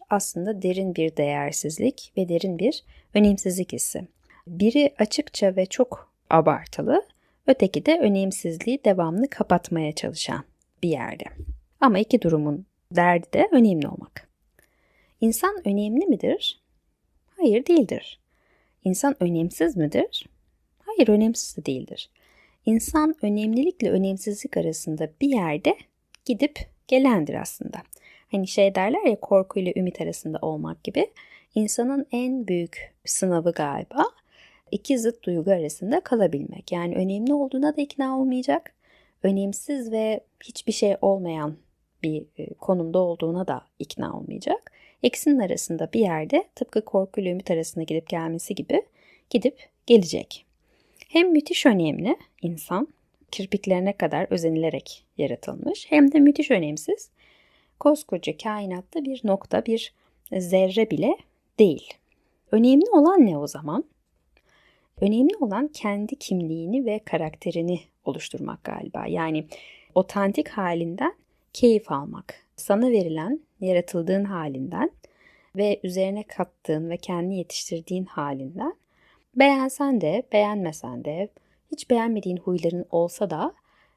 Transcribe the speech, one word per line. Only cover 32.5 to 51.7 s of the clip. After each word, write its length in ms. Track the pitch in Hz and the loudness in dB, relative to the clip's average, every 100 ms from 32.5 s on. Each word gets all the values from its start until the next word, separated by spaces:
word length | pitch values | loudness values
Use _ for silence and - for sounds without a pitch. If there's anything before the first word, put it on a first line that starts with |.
| 175 170 - - _ - | -4 -4 -10 -18 _ -8
sınavı 460 | - 185 175 170 | -2 0 2 0
galiba 520 | 170 147 147 - 262 415 - _ _ - _ _ | 0 -4 -6 -6 -2 -2 -4 _ _ -20 _ _
iki 280 | 208 - 262 | -8 -2 0
zıt 240 | 226 240 | 0 -4
duygu 280 | - 175 165 | -4 -2 2
arasında 480 | 190 151 - 185 311 | 0 0 -6 -2 -2
kalabilmek. 720 | - 233 185 151 147 - - | 0 2 2 0 -6 -12 -8
Yani 240 | 175 170 180 | -6 -4 -2
önemli 380 | 190 196 233 | -2 -2 0
olduğuna 440 | 285 269 262 294 302 | 0 0 0 -2 -2
da 40 | |
ikna 380 | 285 - 262 262 | -6 -4 -2 0
olmayacak, 540 | 262 254 254 294 - - _ _ _ _ | 0 0 -2 -2 -4 -18 _ _ _ _
önemsiz 680 | 190 196 196 202 - 285 226 | 0 0 -2 -6 -6 -6 -4
ve 280 | 220 220 214 - _ | -2 -2 -2 -8 _
hiçbir 300 | - - - | -20 -8 -6
şey 220 | 214 202 196 | 0 2 4
olmayan 560 | 196 196 180 160 151 156 _ _ _ _ | 2 2 -2 -4 -6 -8 _ _ _ _
bir, 220 | 160 151 - - | -6 -4 -8 -14
e, 160 | - | -14
konumda 460 | - - 185 165 180 | -8 -2 -2 0 0
olduğuna 480 | 180 170 165 175 180 | 0 -2 -4 -4 -4
da 140 | 127 - _ | -6 -10 _
ikna 380 | 139 - - - | -12 -8 -8 -8
olmayacak. 540 | - - 190 415 - _ _ _ | -10 -8 -4 -4 -6 _ _ _
İkisinin 360 | 254 - - 285 | 0 2 2 2
arasında 500 | 190 - - 165 156 | 2 -2 -4 -6 -2
bir 60 | 226 | 0
yerde 440 | 202 160 156 - - - | 0 0 0 0 0 -6
tıpkı 300 | - 220 214 | -4 -4 0
korkuyla 460 | 196 190 - 185 | -2 0 -4 -4
ümit 200 | 180 - | -4 -2
arasında 320 | 165 165 - | -2 -2 -6
gidip 260 | 160 160 160 | -4 -6 -4
gelmesi 460 | 170 165 165 - 196 | -6 -4 -6 -8 -8
gibi 260 | 147 330 - _ _ _ _ | 0 0 -2 _ _ _ _
gidip 400 | 240 247 - - _ - | 0 0 -2 -10 _ 4
gelecek. 600 | 233 170 - - - _ _ _ _ _ _ - | 6 6 -4 -10 -16 _ _ _ _ _ _ -2
Hem 220 | 320 359 | 2 4
müthiş 340 | 311 294 349 | 2 2 2
önemli 500 | 294 | 4